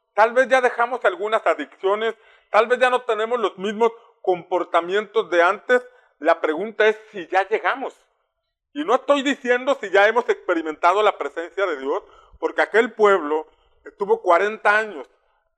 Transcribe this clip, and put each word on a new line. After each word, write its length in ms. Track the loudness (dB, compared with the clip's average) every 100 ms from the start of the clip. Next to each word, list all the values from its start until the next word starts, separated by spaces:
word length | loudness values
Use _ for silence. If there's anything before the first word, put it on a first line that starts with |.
| _
tal 180 | 0 2
vez 140 | 2 2
ya 140 | 2
dejamos 440 | 2 0 -4 0
algunas 400 | -2 -2 -4 -2
adicciones, 720 | 0 -2 -6 _ -2 -2 -4 -8 _ _ _
tal 180 | 0 2
vez 100 | 2
ya 100 | 2
no 140 | 0
tenemos 380 | -2 -4 -2 -2
los 180 | -2 -4
mismos 320 | -8 0 -2 -2 _ _
comportamientos 1040 | -4 -4 -2 -4 -2 -2 0 -4 -2 -4 0
de 140 | 2
antes. 420 | 2 0 0 -2 -2 _ _ _
La 200 | 0 0
pregunta 460 | 0 -4 -6 0 0
es 100 | 0 -10
si 160 | -14 -4
ya 220 | -2 -2
llegamos. 520 | -2 -2 -4 -8 -12 _ _ _ _ _ _ _
Y 120 | -8
no 100 | -2
estoy 280 | -2 0 0
diciendo 540 | 0 -4 -2 -2 0 -4
si 100 | 2
ya 160 | 4 4
hemos 220 | 2 -2
experimentado 720 | -4 -2 -4 -4 0 0 2
la 160 | 0 0
presencia 480 | -8 -8 -10 -6 -4
de 120 | -4
Dios, 220 | -6 -6 -8 -20 _ _
porque 240 | -6 -2
aquel 300 | 0 2 0
pueblo 560 | 2 4 4 0 -4 -6 _ _ _
estuvo 380 | -20 _ -2 0
cuarenta 560 | 2 2 2 -2 0 0
años 320 | -2 -10 -16 _ _ _ _